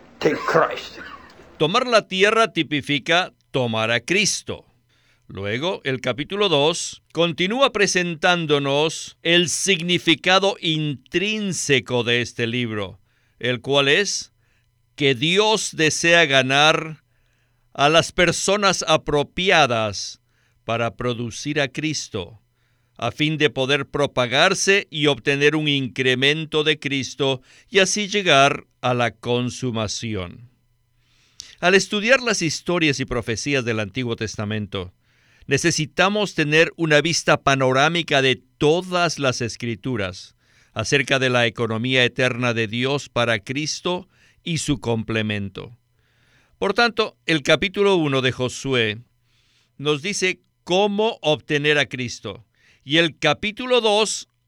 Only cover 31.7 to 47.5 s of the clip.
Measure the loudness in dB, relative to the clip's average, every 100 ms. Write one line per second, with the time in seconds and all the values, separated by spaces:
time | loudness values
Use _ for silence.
31.7 | 2 2 -2 2 2 2 -2 -2 -2 -2
32.7 | 0 2 0 -4 -4 -4 -4 -2 -2 0
33.7 | -4 -4 -6 -6 -6 -6 -6 -6 -6 -6
34.7 | -8 -10 -14 _ _ _ _ -4 0 0
35.7 | -2 -2 0 0 0 -2 -2 2 4 2
36.7 | 0 2 4 4 0 0 2 2 2 2
37.7 | 4 2 0 0 2 2 0 _ 0 2
38.7 | 2 0 0 0 0 -2 -2 -6 -6 -8
39.7 | -6 -6 -6 -6 -8 -18 _ _ _ _
40.7 | -8 0 0 2 2 2 2 0 0 -4
41.7 | -2 0 2 2 2 -2 0 -2 -2 -2
42.7 | -2 -2 -2 -4 -2 0 0 -4 -6 -6
43.7 | -6 -6 -6 -8 _ _ _ -6 -4 -2
44.7 | -2 -2 -4 -2 -4 -2 -4 -6 -10 -16
45.7 | -18 _ _ _ _ _ _ _ _ -2
46.7 | 0 0 0 -4 -6 -4 -2 2